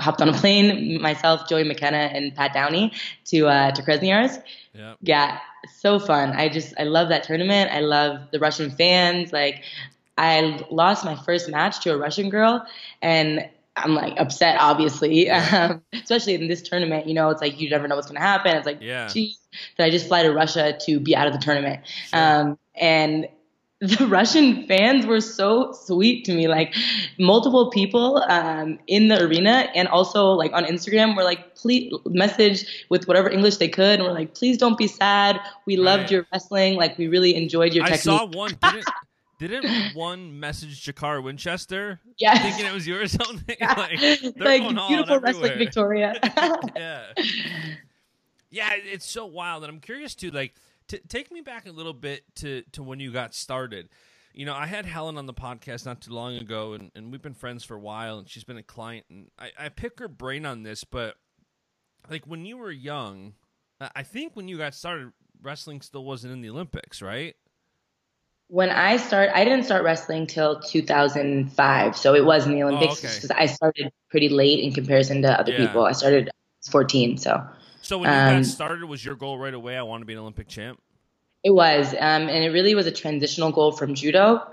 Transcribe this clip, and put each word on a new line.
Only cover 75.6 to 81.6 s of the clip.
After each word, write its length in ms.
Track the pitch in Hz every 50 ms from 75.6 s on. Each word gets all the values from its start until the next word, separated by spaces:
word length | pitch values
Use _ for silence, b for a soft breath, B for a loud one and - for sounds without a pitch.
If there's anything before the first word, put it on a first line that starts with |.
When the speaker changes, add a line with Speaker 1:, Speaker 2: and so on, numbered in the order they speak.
| 120
Speaker 1:
people. 200 | 110 101 117 110
I 80 | 98 123
started 360 | - 135 139 143 135 123 - - _ _ _ _ _ - -
fourteen, 480 | - 143 131 135 - 135 120 120 - 135
so. 240 | - - - - - - b b b b b b
Speaker 2:
So 160 | - - 196 185
when 120 | 175 143
you 60 | 143
got 200 | 135 135 135 131 135
Speaker 1:
Um, 60 | 131
Speaker 2:
started, 420 | - - - 151 151 170 170 170
was 180 | 160 147 127 110
your 120 | - 143
goal 240 | - 139 139 135 127
right 140 | 131 135 131
away, 220 | 123 117 123 127
"I 60 | 127
wanna 240 | 123 110 113 113 113
be 80 | 107 110
an 60 | 110
Olympic 280 | 110 110 104 - 110 _
champ"? 300 | - 110 104 123 123 _ _ _ _ _ _ _ _ _ _ _ _ _ -
Speaker 1:
It 60 | 196
was, 420 | 196 185